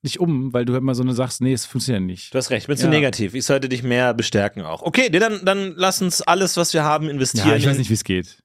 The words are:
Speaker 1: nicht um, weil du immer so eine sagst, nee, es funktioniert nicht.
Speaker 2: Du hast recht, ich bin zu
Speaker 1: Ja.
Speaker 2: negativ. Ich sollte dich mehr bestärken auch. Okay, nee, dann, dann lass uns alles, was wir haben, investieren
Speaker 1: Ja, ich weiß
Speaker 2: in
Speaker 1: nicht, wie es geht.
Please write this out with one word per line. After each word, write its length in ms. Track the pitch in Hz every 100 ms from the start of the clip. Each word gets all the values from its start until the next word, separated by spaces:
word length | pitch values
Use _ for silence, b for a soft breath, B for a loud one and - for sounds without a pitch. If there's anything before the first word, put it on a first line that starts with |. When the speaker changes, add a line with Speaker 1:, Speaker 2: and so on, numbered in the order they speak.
Speaker 1:
nicht 160 | 143 -
um, 340 | 170 139 131
weil 120 | 120
du 100 | 120
immer 220 | 127 135 123
so 60 |
eine 80 | 127
sagst, 280 | 120 123 -
nee, 100 | 127
es 120 | 127
funktioniert 380 | - 127 127 107
nicht. 300 | 92 90 -
Speaker 2:
Du 40 | 131
hast 120 | 127
recht, 120 | 117
ich 20 | -
bin 80 | 139
zu 100 | 160
Speaker 1:
Ja. 40 |
Speaker 2:
negativ. 440 | 151 139 - 101
Ich 100 | 131
sollte 240 | - 139 131
dich 160 | 123
mehr 300 | 123 120 123
bestärken 480 | 113 110 104 101 -
auch. 200 | 78 80
Okay, 260 | - - 254
nee, 60 | 170
dann, 240 | 220 208
dann 300 | 185 196 190 160
lass 260 | 185 185
uns 200 | 185 -
alles, 340 | - 180 185 -
was 160 | 170
wir 80 | 165
haben, 260 | 151 151 156
investieren 400 | 143 131 113 151
Speaker 1:
Ja, 40 | 147
ich 100 | 139
weiß 80 |
Speaker 2:
in 40 | 131
Speaker 1:
nicht, 120 | 107
wie 40 |
es 100 | 110
geht. 340 | - 92 87 -